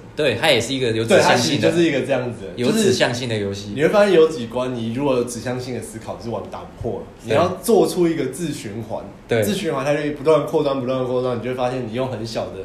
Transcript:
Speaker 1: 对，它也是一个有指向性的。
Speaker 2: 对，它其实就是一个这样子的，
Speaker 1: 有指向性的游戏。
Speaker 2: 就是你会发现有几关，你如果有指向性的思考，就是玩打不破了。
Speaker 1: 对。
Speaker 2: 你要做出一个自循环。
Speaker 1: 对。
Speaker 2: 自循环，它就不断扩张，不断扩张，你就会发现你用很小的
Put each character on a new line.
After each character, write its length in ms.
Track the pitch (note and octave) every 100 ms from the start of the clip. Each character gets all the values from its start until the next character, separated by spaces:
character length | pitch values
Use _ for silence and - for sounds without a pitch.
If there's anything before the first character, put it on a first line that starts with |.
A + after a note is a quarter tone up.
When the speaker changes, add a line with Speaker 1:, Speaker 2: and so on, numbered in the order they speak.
| - -
Speaker 1:
对， 200 | D3 G#2+
它 100 | -
也 80 | A#2
是 140 | -
一 80 | C3+
个 100 | B2
有 140 | A2
指 160 | A2+ F#3+
向 0 |
性 0 |
的。 60 | -
Speaker 2:
对， 20 |
它 80 | -
其 180 | -
实 60 | B2+
就 100 | -
是 140 | E3+
一 80 | E3
个 80 | C#3
这 100 | A#2+
样 220 | C3 B2
子 140 | G2+ F#2+
的， 60 | F2+
Speaker 1:
有 160 | A#2+
指 220 | A3 G3
向 180 | - C#3+
性 160 | A#2+ B2
的 80 | A2
游 160 | G2+
戏。 120 | G2
Speaker 2:
就 40 | G#2
是 60 |
你 80 | G#2
会 60 | E3
发 160 | G#3 G#3
现 80 |
有 120 | E3+ D#3+
几 200 | B2 A2+
关， 280 | B2 C3
你 200 | B2 A2+
如 100 | A#2
果 140 | C#3+ B2+
有 60 |
指 140 | A#2+ A#2
向 220 | B2+ B2
性 140 | B2
的 80 | A#2
思 160 | G2 A2+
考， 180 | A2 F#2
就 60 |
是 80 | A#2
玩 120 | G#2+ F2+
打 100 | -
不 60 | - -
破 200 | A#2+ G2
了。 60 | - -
Speaker 1:
对。 60 | A2+
Speaker 2:
你 60 |
要 140 | A2 F3+ F#3
做 240 | - G3+ D#3+
出 220 | F#3 E3+
一 80 | D3
个 120 | B2+
自 220 | B2+ E3+
循 300 | - A2+ G#2
环。 220 | G#2 G2 - - -
Speaker 1:
对。 140 | A#2
Speaker 2:
自 100 | G#2
循 180 | F3 D#3+
环， 100 | C#3
它 80 | C3+
就 180 | D3 D3+
不 120 | D3
断 220 | C#3 D3+ C#3+
扩 180 | D#3
张， 160 | C#3 C3+
不 60 | B2
断 180 | C3
扩 180 | B2+ B2+
张， 160 | B2+ A#2
你 40 |
就 80 | A2+
会 40 |
发 160 | B2+ B2
现 160 | B2+ A#2
你 60 |
用 160 | A2+ C3
很 180 | A2 A2+
小 200 | A2+ F#2+
的 100 | F#2+